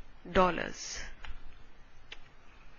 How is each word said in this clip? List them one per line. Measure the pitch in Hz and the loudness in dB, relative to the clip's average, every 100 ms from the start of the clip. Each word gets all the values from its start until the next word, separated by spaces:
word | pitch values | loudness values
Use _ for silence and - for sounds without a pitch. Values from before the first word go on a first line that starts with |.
| - - 180 | -4 -10 4
dollars. | 185 180 165 - - - - - - - - - - - - - - - - - - - - - | 8 8 8 0 -2 -6 -4 -4 -4 -2 -2 -2 -6 -10 -12 -12 -12 -10 -10 -10 -12 -14 -12 -12